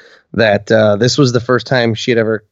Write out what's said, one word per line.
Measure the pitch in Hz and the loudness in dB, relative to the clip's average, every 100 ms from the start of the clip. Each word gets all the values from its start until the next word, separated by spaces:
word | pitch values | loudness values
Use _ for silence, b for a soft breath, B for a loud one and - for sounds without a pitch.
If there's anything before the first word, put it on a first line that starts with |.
| b b b | b b b
that, | 101 110 104 - | -2 0 0 0
uh, | 110 107 104 | 2 2 2
this | 123 - | 0 2
was | 127 | 0
the | 120 | 0
first | 120 123 - | -2 -4 -2
time | 131 117 | -2 -2
she | 110 - | -2 -2
had | 117 | -2
ever | 110 107 _ | -2 -4 _